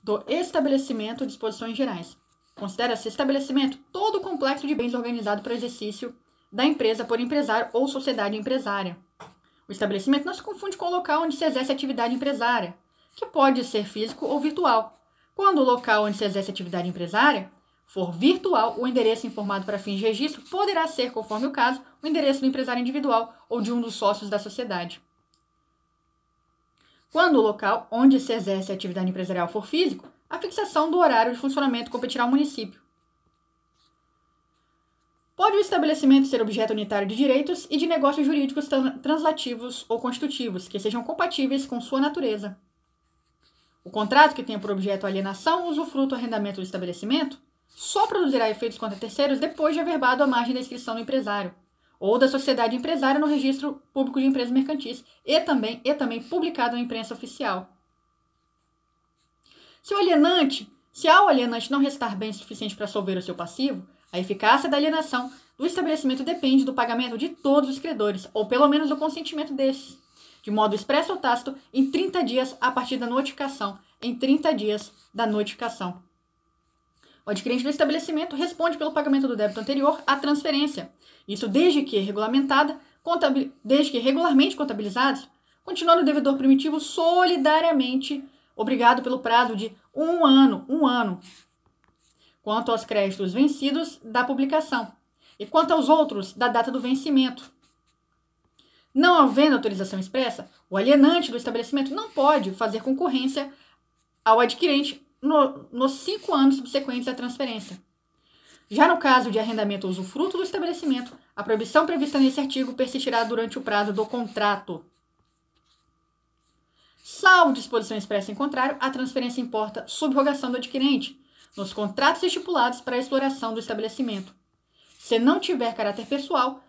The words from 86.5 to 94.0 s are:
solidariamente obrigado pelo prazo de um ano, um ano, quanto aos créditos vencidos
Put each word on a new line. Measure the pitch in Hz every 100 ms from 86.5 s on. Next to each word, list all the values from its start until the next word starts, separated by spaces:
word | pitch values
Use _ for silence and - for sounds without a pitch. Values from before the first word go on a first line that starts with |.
| 269 311 302
solidariamente | - - 330 349 359 349 277 311 330 294 247 262 - 277 - _ _
obrigado | - 220 262 240 247
pelo | 247 262
prazo | 240 233 240 214
de | 220 - _
um | 269 320 349
ano, | 302 269 269 190 -
um | 311 269
ano, | 247 214 175 - - _ _ _ _ _ _ _ _ _ _
quanto | - 214 233
aos | 226
créditos | - 208 196 190 185
vencidos | 208 285 285 277 285 330 -